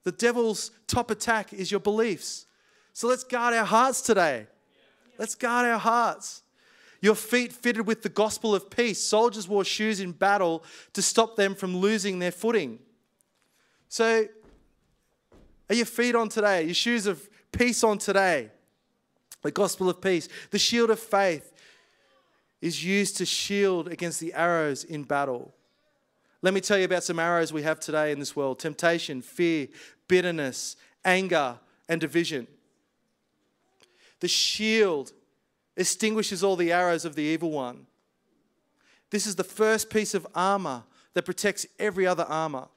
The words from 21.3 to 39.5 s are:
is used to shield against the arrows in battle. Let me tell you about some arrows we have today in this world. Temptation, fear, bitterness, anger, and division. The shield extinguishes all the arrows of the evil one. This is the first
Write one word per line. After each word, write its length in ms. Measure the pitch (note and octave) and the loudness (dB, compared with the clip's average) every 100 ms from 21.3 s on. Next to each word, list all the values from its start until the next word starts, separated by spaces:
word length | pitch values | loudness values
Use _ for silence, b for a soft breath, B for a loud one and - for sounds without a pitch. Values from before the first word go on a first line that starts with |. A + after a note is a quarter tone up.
| D3+ - _ b b b b b b b b b _ | 0 -8 _ b b b b b b b b b _
is 220 | F3 C#3+ | -8 -6
used 340 | E3 G3 G3 - | -2 0 0 -2
to 80 | F3 | -4
shield 640 | - - G3+ G3 F3+ D#3+ | -4 -2 0 2 0 -4
against 320 | E3 F3 - | -6 -6 -6
the 120 | E3 | -6
arrows 520 | D3 F3 E3+ D3+ C3+ - | 0 2 2 0 -4 -8
in 180 | D#3 | -10
battle. 500 | C3+ C#3+ C#3 B2 - _ _ _ _ _ _ _ _ _ | -2 -2 -2 -6 -10 _ _ _ _ _ _ _ _ _
Let 120 | F#3 | 0
me 80 | F#3+ | 0
tell 160 | F#3+ G3+ | 2 2
you 80 | F#3 | 4
about 180 | F3+ | 0
some 160 | E3+ E3 | 0 0
arrows 320 | E3 F3 E3 | 2 2 0
we 120 | D3+ | 0
have 160 | D3+ D#3 | -2 -2
today 320 | - D3+ D3+ | -2 0 0
in 80 | C#3+ | -2
this 160 | C#3 C#3+ | -6 -4
world. 240 | C3+ B2+ | -4 -4
Temptation, 600 | D#3+ D3 E3+ E3+ E3 C3 | -8 0 2 2 -4 -10
fear, 460 | - - E3+ D#3+ C3 B B B - | -10 -2 0 0 -4 B B B 2
bitterness, 680 | F#3 F3 E3 C3+ A#2+ - - b b | 2 2 -2 -4 -6 -12 -14 b b
anger, 560 | F#3 F#3 F#3+ E3 C3+ A#2+ _ b - | 0 2 2 0 0 -6 _ b -4
and 100 | E3 | -2
division. 480 | D#3+ D#3+ E3+ D3 A#2 _ _ _ _ _ _ _ _ _ _ _ _ _ b b b b | 0 0 -2 -6 -10 _ _ _ _ _ _ _ _ _ _ _ _ _ b b b b
The 80 | F3 | -2
shield 840 | - - - A3 A3 G3+ D3+ B2+ _ _ _ _ _ _ - | 0 0 0 2 4 4 2 -6 _ _ _ _ _ _ -4
extinguishes 680 | F#3 - A3 A3 G#3 F#3+ | -2 0 0 0 -2 0
all 120 | G3 F3+ | 0 2
the 160 | F3 | 2
arrows 320 | F3 F3+ E3 | 2 2 0
of 120 | E3 D3 | -4 -4
the 80 | |
evil 280 | D3+ D#3+ E3 | -2 -2 -2
one. 360 | D3 B2+ B2 - _ _ _ _ _ _ _ _ _ b b b | -4 -8 -12 -20 _ _ _ _ _ _ _ _ _ b b b
This 160 | G#3 G#3 | -4 -4
is 100 | F3+ | -4
the 80 | |
first 460 | F3+ | -6